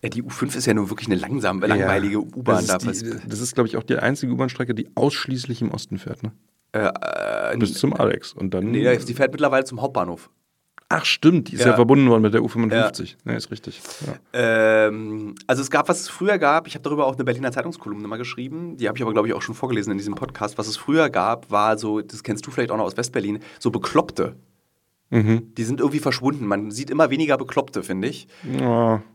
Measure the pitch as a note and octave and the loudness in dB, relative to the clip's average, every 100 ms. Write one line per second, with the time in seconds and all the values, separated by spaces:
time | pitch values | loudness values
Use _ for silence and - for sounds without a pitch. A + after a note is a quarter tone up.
0 | A2 A2 B2 - - - B2 A2 G2 A2 | -6 -6 -8 -4 -4 -2 2 2 2 -4
1 | - F#2+ D#2 C#3 G#2 F#2+ G#2 G2+ F#2+ G2 | -2 -2 0 -2 -2 0 2 2 4 2
2 | G2 G#2 - - A#2+ F#2 F2+ F#2 A#2 - | 0 -2 -4 -6 0 2 2 0 0 -4
3 | A2+ A#2 - G#2+ B2 - A#2 B2 - A#2+ | -6 -8 -8 -8 -4 0 0 0 -2 0
4 | A#2+ C#3 C3 B2 C3 B2+ B2+ A2+ - - | 0 0 -2 -2 -2 -4 -4 -4 -4 0
5 | C#3 - - C3 B2+ A#2+ A2+ - - F#2+ | 0 0 -6 -6 -6 -4 -4 -4 -8 -10
6 | - - A2 - _ _ _ G#2+ G#2 - | -10 -10 -10 -12 _ _ _ 0 0 0
7 | G1+ G1+ G1+ A1 A1+ A#2 A2+ - C#3 - | -6 -4 -4 -4 -4 0 0 2 0 2
8 | A#2+ - - - F#2+ F#2+ G2+ A2+ A#2 B2 | 2 2 -6 -8 -4 -2 -2 2 2 2
9 | B2 A#2+ C3+ C#3+ D3 C3 C3+ A#2+ C3+ B2+ | 0 0 0 2 2 2 0 -4 -2 -2
10 | F2 E2+ - _ _ _ _ - _ D#3 | -2 -6 -14 _ _ _ _ -20 _ -2
11 | - - D#3 F3 - - A#2+ A2 A#2+ C#3 | 0 4 6 6 2 2 4 6 8 8
12 | C3+ A2+ G#2+ A2 A#2 A2+ A2+ A2 A2 - | 8 8 6 4 2 0 0 2 2 -2
13 | - - - A#2 - A2 - - - - | -10 -12 -8 -8 -6 -12 -12 -14 -16 -14
14 | D3 C#3+ _ B2 A#2 A2+ A2 A2 G#2+ G#2+ | -12 -12 _ 0 2 6 6 6 4 2
15 | A2 G#2+ G#2+ G2+ - C3 C3 D#3 D3+ F3 | -8 -8 -8 -12 0 0 2 0 2 0
16 | - - F#3+ G3+ D3+ D#3 E3 D3 C3+ D3 | -2 -4 0 2 4 2 0 -10 -6 0
17 | C#3 C3 C3 B2 C3 B2+ B2+ - - G#2 | 0 0 -2 -2 -2 -4 -6 -8 -10 -10
18 | G#2 A2 A#2+ - B2+ D#3 F3 D#3+ A2 A#2 | -8 -8 -10 -8 -10 -10 -12 -6 -4 -2
19 | A#2 A2 G#2+ G#2 - A2+ B2+ A2+ G#2 G2 | -2 2 2 0 -4 -6 -2 -2 -2 -2
20 | G2+ G2 B2+ - G#2 - A2 G#2+ - D#3 | -4 -6 -8 -6 -6 -4 -8 -6 0 2
21 | D3+ - F#2+ A#2+ - G#2 G#2+ G#2+ A2 G#2+ | 4 2 0 -2 -2 2 2 2 0 -4
22 | G2 A2 - G#2+ - - A#2 A2 F#2+ - | -4 -12 -8 -8 -6 -4 -2 -2 -2 -4
23 | B2 - G2+ G#2+ - - B2 G#2+ F#2+ D3 | -4 -2 -4 -6 -8 -4 -2 -2 0 2
24 | - - D2+ B1+ _ _ _ _ _ _ | 0 0 -4 -4 _ _ _ _ _ _
25 | _ A#2+ G#2+ A2+ A2+ - A2+ C3+ C3+ C#3+ | _ 2 4 2 0 -8 -6 0 0 0
26 | D3 B2 B2+ D3 A2 G2+ G#2+ G#2 C#3+ D3 | -2 0 -2 -2 -2 -2 -4 -8 -6 0
27 | D#3 C#3 D#3 C#3 - - C3 G#2+ F2+ F#2 | 2 2 2 0 0 -2 -2 -4 -6 -4
28 | A2 C#3+ - - D#3+ C3+ B2+ A#2 A#2 A2 | -4 -6 -16 -16 -8 -2 0 2 4 2
29 | G#2 | -2